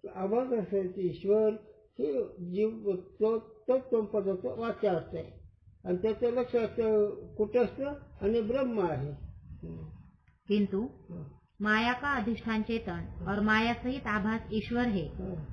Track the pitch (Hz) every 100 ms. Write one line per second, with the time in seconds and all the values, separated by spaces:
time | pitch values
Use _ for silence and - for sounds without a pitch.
0 | - 180 190 226 262 240 185 202 185 190
1 | 180 - 190 214 214 220 - - _ -
2 | 285 247 - - 175 180 220 226 208 185
3 | - - 214 226 - - - 262 254 226
4 | 208 214 196 185 233 220 233 - 208 170
5 | - 165 - - - _ - - 185 180
6 | 220 214 240 240 240 240 214 233 220 214
7 | 208 - - - 208 247 226 - 277 285
8 | - - 196 233 214 262 254 220 175 139
9 | 143 143 - - - - - 113 156 -
10 | - _ _ _ - 208 196 196 247 -
11 | - 170 143 - _ _ 208 214 233 247
12 | 285 269 220 220 226 220 214 226 208 170
13 | 165 - 175 202 214 214 233 233 247 269
14 | 240 208 202 226 - 214 - 240 247 196
15 | 151 - 185 170 139